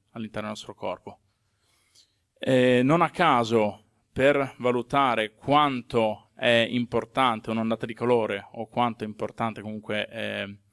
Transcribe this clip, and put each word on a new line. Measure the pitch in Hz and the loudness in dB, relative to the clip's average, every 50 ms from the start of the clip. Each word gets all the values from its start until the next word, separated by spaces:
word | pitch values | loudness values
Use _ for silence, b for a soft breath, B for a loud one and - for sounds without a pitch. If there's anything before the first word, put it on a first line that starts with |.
| _ _ - | _ _ -14
all'interno | 120 110 107 - 107 107 107 | -12 -12 -10 -8 -8 -8 -8
del | 107 - | -8 -10
nostro | - - 104 | -12 -16 -14
corpo. | - - 98 90 - _ - - - _ _ _ _ _ _ b b b b b b b b b b b b b b b _ _ _ | -10 -8 -8 -8 -10 _ -16 -20 -20 _ _ _ _ _ _ b b b b b b b b b b b b b b b _ _ _
Eh, | - 131 131 127 127 127 127 123 127 | -2 0 2 4 4 4 4 4 4
non | 131 156 170 | 4 2 2
a | 175 156 | 2 0
caso, | - - 180 165 139 120 117 107 117 113 107 104 98 - _ _ _ _ _ _ | 0 2 2 4 4 4 2 2 2 2 2 0 -2 -6 _ _ _ _ _ _
per | _ - 131 139 143 139 139 131 - - | _ 2 2 4 4 2 0 -4 -6 -4
valutare | 117 123 123 123 117 - - 139 139 131 117 110 110 107 - | -2 -2 0 -2 -2 -2 0 2 2 2 2 0 -2 -4 -6
quanto | _ - - 139 147 151 143 135 123 117 - - 120 113 107 107 - - _ _ | _ -2 2 4 4 4 2 0 -4 -6 -4 0 0 0 0 -2 -4 -12 _ _
è | - - 120 117 117 117 - | -2 2 2 4 4 2 2
importante | - 123 120 113 - 117 110 - - 135 131 127 113 107 - - | 0 -2 -4 -2 -2 -4 -4 -4 -2 0 0 0 0 -2 -4 -6
un'ondata | 110 113 113 113 117 110 - | -4 -4 -2 -2 -4 -4 -6
di | 117 117 | -8 -8
calore | - 117 120 123 117 110 107 104 98 101 - - | -4 0 2 2 2 2 0 -4 -6 -8 -12 -14
o | 117 113 | -14 -14
quanto | - - 123 120 120 113 - 110 | -8 -4 -2 -2 -2 -2 -6 -10
è | 107 | -10
importante | 104 - 113 - - - 120 113 104 - | -8 -8 -10 -8 -6 -6 -6 -6 -6 -8
comunque, | 98 107 107 107 104 - 107 107 104 - | -10 -12 -12 -10 -8 -6 -6 -6 -6 -6
eh, | - 113 107 104 104 101 101 101 101 101 _ _ | -8 -10 -10 -8 -8 -8 -8 -10 -12 -16 _ _